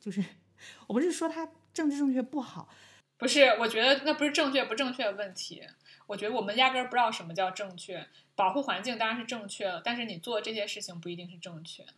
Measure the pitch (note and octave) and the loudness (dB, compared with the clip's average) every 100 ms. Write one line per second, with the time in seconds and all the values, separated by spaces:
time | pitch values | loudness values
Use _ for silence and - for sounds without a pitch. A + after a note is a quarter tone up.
0 | G#3 F#3 F3 - _ _ - - - A3 | -6 -4 -4 -6 _ _ -20 -16 -4 0
1 | F4 E4+ E4 D#4+ D#4+ - _ - D#4 C#4+ | 2 0 -2 -4 -10 -12 _ -2 0 2
2 | C#4+ B3+ B3+ D4+ A#3 F3 - - - - | 2 2 0 -2 -6 -8 -16 -18 -20 -20
3 | _ - B3+ C#4+ C4 A3+ A3+ A3 B3 C4+ | _ -4 2 8 8 8 4 4 4 4
4 | C#4 D4+ D4 D4 C#4+ C4 A#3 A3 C4 B3+ | 2 2 2 2 2 2 0 0 -2 -2
5 | A3 G3 G3+ F#3 - - - - _ - | -2 -2 -6 -10 -12 -14 -20 -20 _ -20
6 | - G3+ G#3 B3 G3+ A3 C4 B3+ B3 B3 | -10 -6 -2 -2 0 4 4 4 0 4
7 | A3+ - E3+ E3+ F#3 F#3 G3 F3 - F3 | 2 2 -6 -2 -2 -2 -8 -10 -12 -12
8 | - - _ - G#3 B3+ C4+ F#3 G#3 A3+ | -12 -20 _ 2 2 2 0 -2 -2 0
9 | A3 B3 A#3 A#3+ G3+ - G3+ F3 A#3 A#3+ | 0 -2 -4 -8 -8 -6 -4 -4 -4 -4
10 | A3+ F3 G3+ G#3+ G#3+ A3 G#3+ G#3 F#3+ E3+ | -4 -8 -4 -4 -2 -4 -4 -6 -10 -10
11 | E3+ F3 F3 F3 F3+ D#3+ E3 - - | -10 -10 -12 -16 -16 -14 -16 -18 -20